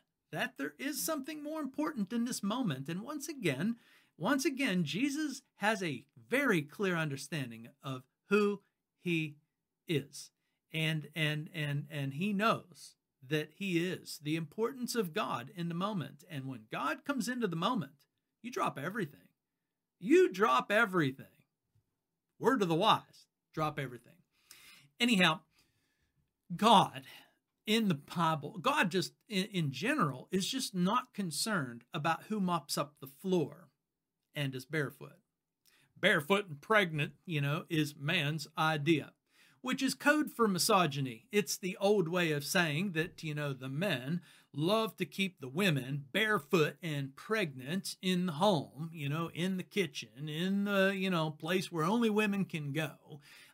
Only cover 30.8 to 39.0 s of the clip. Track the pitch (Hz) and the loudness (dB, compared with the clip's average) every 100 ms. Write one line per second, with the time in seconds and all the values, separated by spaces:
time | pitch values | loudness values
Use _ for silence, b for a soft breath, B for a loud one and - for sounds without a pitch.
30.8 | 180 247 - - 185 147 226 196 127 117 | 0 0 -2 -6 -6 -4 -2 -2 -4 -8
31.8 | - 170 165 165 - 214 180 170 - - | -10 -4 -2 -2 -2 -2 0 -2 -2 -4
32.8 | 143 - 135 - 190 180 143 - - _ | -6 -8 -20 -10 0 2 0 -6 -20 _
33.8 | _ _ _ _ _ 151 139 131 - 156 | _ _ _ _ _ -6 -4 -6 -4 -4
34.8 | 135 - 143 - _ _ _ _ _ b | -4 -6 -18 -20 _ _ _ _ _ b
35.8 | b - 185 180 139 196 190 143 - 214 | b 0 4 4 4 2 0 -6 2 4
36.8 | 185 151 - - - 151 143 156 - 160 | 4 0 -4 -6 -4 -2 0 -2 0 0
37.8 | 143 139 143 180 143 156 147 - 160 156 | 0 -2 -2 0 0 -4 -6 0 0 2
38.8 | 147 147 | 2 2